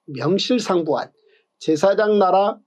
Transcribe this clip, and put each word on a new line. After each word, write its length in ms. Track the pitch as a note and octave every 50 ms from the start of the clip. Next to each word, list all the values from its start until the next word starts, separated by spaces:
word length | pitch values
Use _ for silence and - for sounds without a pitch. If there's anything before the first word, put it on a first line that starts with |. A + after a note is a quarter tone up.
| _
명실상부한 1080 | - C#3+ C3 C3 D3+ F#3 F#3+ - - B3+ A#3+ - - F#3+ F3 D#3+ D#3 C#3 A2+ - - _ _ _ _ _ _ _ _ _ _
제사장 600 | - - D#3+ D3 F#3+ G3 G3 F#3+ G#3+ G#3+ G#3+ G3+
나라 400 | F#3+ F3+ F3+ F#3+ G3+ G#3 A3+ - _